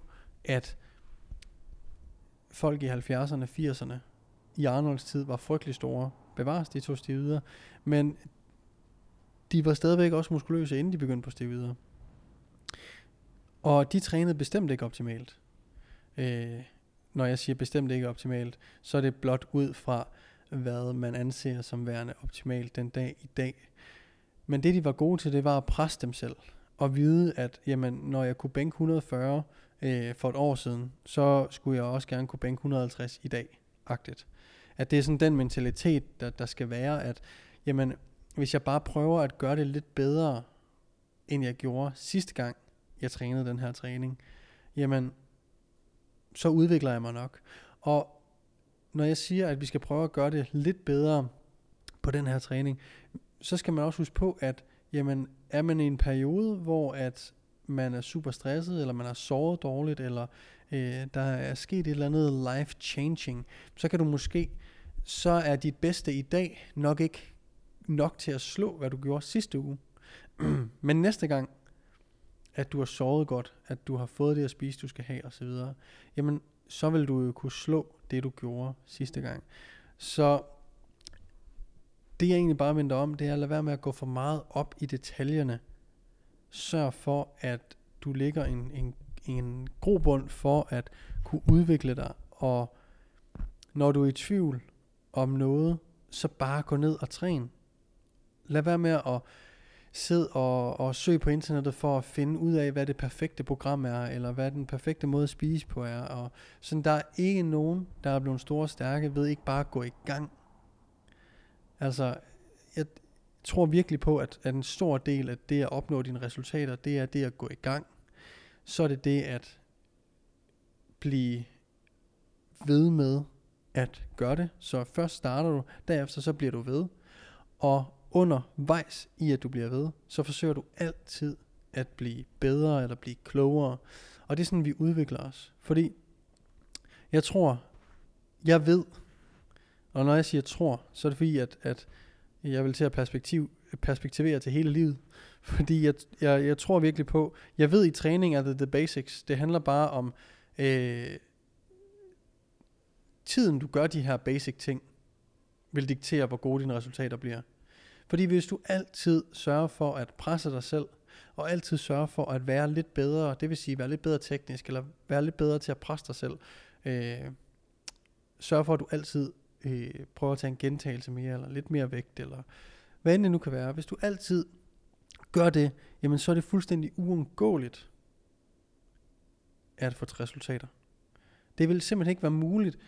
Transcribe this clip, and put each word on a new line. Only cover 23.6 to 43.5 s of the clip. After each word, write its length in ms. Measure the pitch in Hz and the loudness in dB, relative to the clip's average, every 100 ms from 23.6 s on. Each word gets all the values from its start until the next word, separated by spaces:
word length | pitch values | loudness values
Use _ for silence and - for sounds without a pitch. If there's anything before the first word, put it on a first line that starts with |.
| _ _ - - - _ _ _ - | _ _ -20 -20 -20 _ _ _ -2
Men 160 | 143 | 2
det, 100 | 165 | 4
de 120 | 180 147 | 4 2
var 60 | |
gode 300 | 135 156 180 | 2 2 2
til, 120 | 151 | 2
det 100 | 143 | 2
var 140 | 143 139 | 2 2
at 80 | 135 | 0
presse 360 | - 156 - | 0 0 -2
dem 120 | 123 | -8
selv. 220 | 123 120 131 - - _ - | -6 -10 -10 -18 -20 _ -2
Og 180 | 139 139 | 0 4
vide, 380 | 147 165 175 156 | 6 6 4 0
at, 260 | 123 - - | -6 -6 -4
jamen, 260 | 131 127 | 0 0
når 300 | 131 143 135 | -4 -4 -2
jeg 140 | 127 123 | 0 -2
kunne 120 | 135 | -4
bænke 280 | 139 156 - | -2 -2 0
hundrede 200 | 160 160 | 2 2
og 60 | |
fyrre, 400 | - 127 131 143 151 - - - | 0 -4 -2 -2 -4 -12 -20 -6
øh, 340 | 135 127 120 120 | -2 -2 -2 -4
for 140 | 131 | -4
et 60 | 131 | 0
år 200 | 143 131 | 0 0
siden, 360 | 127 120 123 - - | -2 -4 -6 -12 -6
så 420 | - 143 139 135 | 2 4 4 2
skulle 260 | - 135 127 | -4 -2 0
jeg 80 | |
også 240 | 120 131 - | 0 -4 -4
gerne 200 | 127 131 | -4 -4
kunne 120 | 135 | -4
bænke 220 | 127 127 | -4 -2
hundrede 180 | 143 135 | 0 0
og 40 | |
halvtreds 360 | 127 - 123 - | 0 -4 -10 -8
i 40 | 135 | -6
dag, 320 | 123 - - _ _ - | -6 -8 -16 _ _ -10
agtigt. 400 | 120 - - - - - - - - | -8 -8 -16 -18 -20 -20 -20 -16 -6
At 140 | 127 | 2
det 80 | 147 | 2
er 40 | |
sådan 140 | 135 147 | 4 4
den 180 | 156 143 | 4 4
mentalitet, 840 | 127 - 123 - 170 147 - - | 2 0 -2 0 2 2 0 -10
der, 100 | 120 | -10
der 160 | - 120 | -8 -8
skal 240 | - 120 | -6 -6
være, 340 | 120 135 147 | -2 -2 -2
at, 180 | 127 120 - - - - - | -4 -8 -14 -20 -20 -8 -2
jamen, 280 | 135 131 - - _ - - | 2 0 -2 -14 _ -12 -4
hvis 180 | 139 | 0
jeg 100 | 143 | 0
bare 180 | 135 147 | 0 -2
prøver 400 | - 151 151 165 | 0 0 2 2
at 160 | 139 - | 0 -2
gøre 180 | 135 147 | -2 0
det 120 | 139 | 0
lidt 280 | 147 - - | -2 -6 0
bedre, 480 | 139 156 160 120 120 _ _ _ _ _ _ _ - | 2 4 2 0 -6 _ _ _ _ _ _ _ -6
end 160 | 143 | -2
jeg 120 | 127 127 | -2 -2
gjorde 360 | 131 123 139 131 | -4 -2 -4 -6
sidste 380 | - 196 175 | -4 -2 -2
gang, 240 | - 120 - _ _ _ - | -4 -6 -8 _ _ _ -8
jeg 100 | 127 | -8
trænede 340 | - 123 131 | -6 -4 -2
den 140 | 123 | -2